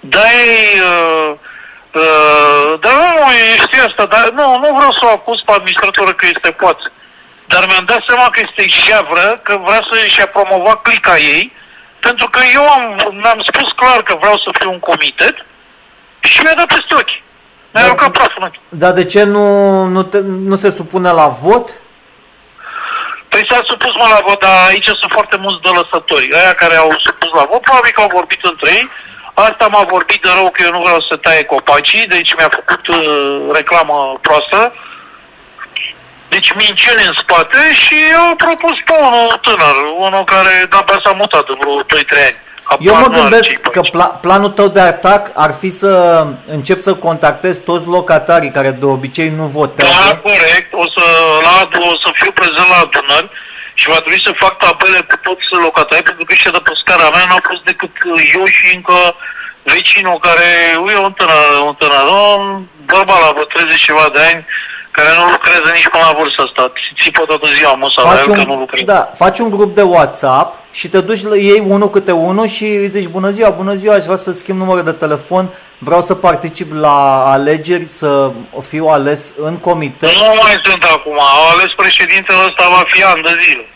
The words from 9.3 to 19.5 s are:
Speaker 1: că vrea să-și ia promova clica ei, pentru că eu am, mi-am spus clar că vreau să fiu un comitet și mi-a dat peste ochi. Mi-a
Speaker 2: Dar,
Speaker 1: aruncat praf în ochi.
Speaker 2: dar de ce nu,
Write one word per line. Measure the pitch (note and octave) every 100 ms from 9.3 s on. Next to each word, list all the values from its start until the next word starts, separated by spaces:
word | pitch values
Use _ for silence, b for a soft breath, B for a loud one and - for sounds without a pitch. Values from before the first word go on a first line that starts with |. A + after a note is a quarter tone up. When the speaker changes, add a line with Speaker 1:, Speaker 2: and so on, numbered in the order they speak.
| A#3 -
Speaker 1:
că | G#3 F3
vrea | A3 G#3+
să-și | A3+ G#3+ -
ia | G3
promova | G3 F#3+ F#3+ F3 - E3+
clica | E3+ F#3 E3+
ei, | D3 D3+ B3+ B B B B _
pentru | A#3+ A#3+ A#3+
că | - B3+
eu | C4+ D4 C4+
am, | A#3+ G3 G#3+ G3
mi-am | G#3+ A3+ G#3
spus | - C#4 -
clar | B3+ A#3+ -
că | F3
vreau | G3 G#3
să | - -
fiu | F#3+
un | F3+
comitet | - D#3+ - - - - - _ _ _ _ _ _ _
și | - -
mi-a | D#4 E4
dat | F4
peste | - - -
ochi. | - - _ _ _ _ _
Mi-a | G#3
Speaker 2:
Dar, |
Speaker 1:
aruncat | A#3 - C#4
praf | - F#3 -
în |
ochi. | F#3 - _
Speaker 2:
dar | E3+ F3
de | F#3 F3+
ce | G3+
nu, | G#3 G#3 G3+